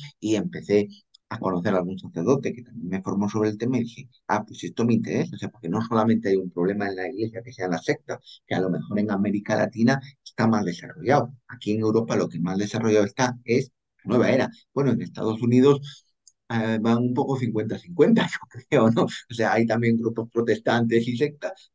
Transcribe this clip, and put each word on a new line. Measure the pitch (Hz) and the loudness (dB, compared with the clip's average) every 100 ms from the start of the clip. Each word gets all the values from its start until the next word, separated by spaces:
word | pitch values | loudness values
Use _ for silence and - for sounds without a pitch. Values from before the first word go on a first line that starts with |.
| - - | -12 -8
y | 107 104 | -2 -2
empecé | 175 - - 104 101 - _ _ - | -2 -6 0 2 2 -6 _ _ -14
a | 117 | -6
conocer | 92 90 90 | -4 -2 0
a | 92 | 0
algún | 90 95 | -2 -6
sacerdote | - 85 95 143 - | -10 -4 0 0 0
que | - | -8
también | - - 90 | -14 -12 -6
me | 95 | -6
formó | 92 98 101 | -4 -2 -2
sobre | 107 107 | 0 -2
el | 104 | -2
tema | 120 127 | -2 -2
y | |
dije, | 117 - - _ - | -4 -8 -20 _ -4
"Ah, | 107 107 | -4 -4
pues | - | -10
esto | 87 - | -8 -2
me | 120 | 2
interesa", | - - 78 82 - | 2 0 -2 -4 -6
o | |
sea, | - | -10
porque | - 85 | -8 -4
no | 107 | -4
solamente | 113 110 113 107 101 | 0 2 2 2 2
hay | 95 | 0
un | 90 | -2
problema | 87 90 101 98 | -2 -2 0 -4
en | 92 | -6
la | 90 | -8
iglesia | 101 110 113 | -6 -6 -8
que | 123 | -14
sea | - 92 | -8 -4
la | 80 | -4
secta, | - - - 90 - - - | -2 -6 -6 -12 -14 -18 -6
que | |
a | 92 | -4
lo | 92 | -2
mejor | 76 - 101 | -4 -4 -4
en | 107 | -2
América | 98 104 101 - 107 | 0 -2 -2 -2 -2
Latina | 101 110 120 135 - - | -2 2 2 2 -4 -20
está | - - 117 | -12 0 2
más | 107 87 | 2 0
desarrollado. | 85 - - 110 143 - - - | -6 -12 -8 0 2 0 -8 -18
Aquí | - 104 | -10 -4
en | 107 | 0
Europa | 110 113 113 110 | 2 2 2 -2
lo | 87 | -2
que | 80 | -4
más | 90 95 | -4 -2
desarrollado | 104 113 113 107 104 | -2 -2 2 4 2
está | - 127 120 | 0 -2 -2
es | - 127 - _ _ _ | 0 0 -2 _ _ _
la | 95 | 0
nueva | 120 - | 2 4
era. | 131 - - _ | 2 0 -6 _
Bueno, | 127 139 | -2 0
en | 95 | 0
Estados | 87 - 107 110 | -4 -4 -4 0
Unidos, | 120 123 139 143 - - _ _ _ _ - | 4 6 8 6 2 -18 _ _ _ _ -6
eh, | 117 110 110 | -2 0 0
van | 113 117 | 2 2
un | 123 | 2
poco | 127 131 127 | 0 -2 -2
cincuenta | 110 110 110 104 | -2 -2 -4 -6
cincuenta, | - - 175 226 - | -4 4 6 6 2
<laughs> | |
yo | - - - - | -4 -14 -16 0
creo, | 139 113 | 4 4
¿no? | 117 | 4
O | 117 - - | 0 -2 -10
sea, | 113 107 | -2 0
hay | 110 113 | 2 2
también | 113 117 113 | 2 2 2
grupos | 113 113 113 | 0 -4 -4
protestantes | 117 113 110 131 117 113 113 117 | -2 0 0 2 0 2 2 0
y | 117 | -2
sectas, | 147 147 - - _ | -2 -4 -10 -10 _